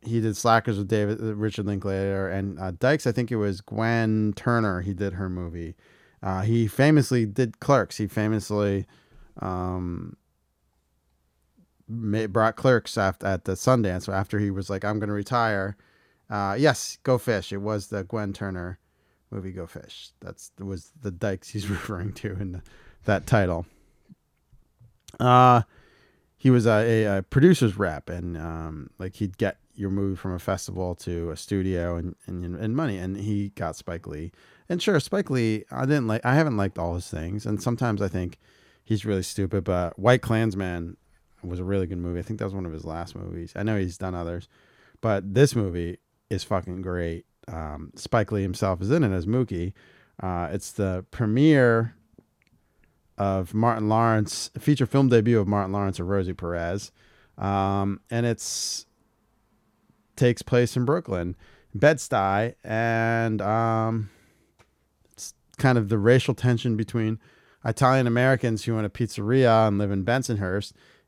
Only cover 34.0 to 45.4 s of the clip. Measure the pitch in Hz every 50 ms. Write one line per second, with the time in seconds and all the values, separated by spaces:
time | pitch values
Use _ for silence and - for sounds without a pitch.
34 | - - 78 76 80 92 - _ _ _ _ _ _ - 175 175 - - 202 151
35 | - - - 202 190 - 139 127 117 110 110 107 - - - 123 131 131 151 147
36 | 123 110 107 113 - 120 131 151 160 151 120 104 98 92 - - 85 85 85 87
37 | 87 - - - 78 87 98 104 104 107 104 101 - 127 120 117 131 120 107 98
38 | 101 95 - 92 90 87 - - _ _ _ _ _ _ _ _ _ - 110 101
39 | - 110 101 95 92 - - - 98 90 107 98 87 95 92 90 87 85 - -
40 | 95 117 123 131 - - 113 110 113 113 92 98 98 90 87 85 85 85 - -
41 | _ _ _ _ _ _ _ _ - 90 90 90 90 92 101 98 92 85 92 90
42 | 87 87 87 87 90 - 113 104 107 98 95 98 92 85 78 78 - 80 80 82
43 | 85 85 - 92 92 90 87 87 85 82 - - 101 107 110 101 95 90 87 -
44 | 95 92 92 87 87 85 87 90 - - _ _ _ _ _ _ _ _ _ _
45 | - 113 107 98 90 101 98 120